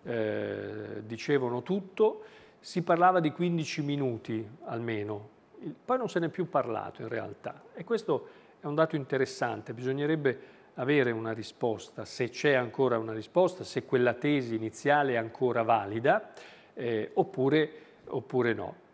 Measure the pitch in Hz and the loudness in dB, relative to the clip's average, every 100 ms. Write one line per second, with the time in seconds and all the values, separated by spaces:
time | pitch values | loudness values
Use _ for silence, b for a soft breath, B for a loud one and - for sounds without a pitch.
0 | - 117 107 107 104 101 101 107 104 104 | -6 -4 -2 -2 -4 -6 -8 -10 -10 -10
1 | 107 113 - 143 123 123 120 190 190 - | -10 -10 2 2 2 -2 -2 -4 -4 2
2 | 214 285 B B B B - - 170 170 | 2 2 B B B B -6 -6 2 6
3 | 180 185 156 147 175 170 147 - 143 143 | 6 6 2 0 0 0 -2 -4 -2 0
4 | 135 110 - 113 107 139 339 117 117 110 | -2 -4 -4 -4 -4 -12 -8 -6 -2 -2
5 | 104 104 107 _ _ - 202 147 - 254 | -4 -6 -10 _ _ -14 -14 -14 -2 -2
6 | 220 185 165 - 180 147 123 107 101 - | 0 -2 -2 -4 -2 0 0 -4 -6 -10
7 | 113 113 104 101 - - - - 170 226 | -8 -6 -8 -10 -12 -14 -18 -16 -4 -4
8 | - 135 B B B B 156 151 160 160 | 0 -2 B B B B -6 0 2 0
9 | 131 135 131 - 120 110 - 117 127 135 | -2 0 0 0 -4 -4 -8 -8 -4 -2
10 | 147 160 139 120 B B B - 127 147 | 0 2 0 -2 B B B -6 2 4
11 | 123 113 113 113 107 - 123 107 - - | 4 2 -4 -6 -8 -4 -2 -2 -8 -14
12 | 107 - 120 - 151 135 120 113 131 117 | -12 -4 -4 0 4 4 2 2 2 2
13 | 110 110 107 - 180 180 - - - 131 | -2 -6 -2 2 2 2 -6 -6 0 4
14 | 123 113 147 147 120 113 110 - 143 147 | 4 4 2 2 0 -4 -4 -4 2 4
15 | 143 120 113 - 127 117 113 113 101 110 | 4 0 -2 0 0 2 4 2 2 0
16 | 127 196 - B B B B - 123 113 | 2 2 0 B B B B -6 -2 -2
17 | 107 - 165 - 131 151 151 B B B | -2 0 0 2 4 4 2 B B B
18 | - 139 113 127 120 104 95 101 - | -6 -6 -2 2 2 2 -4 -10 -18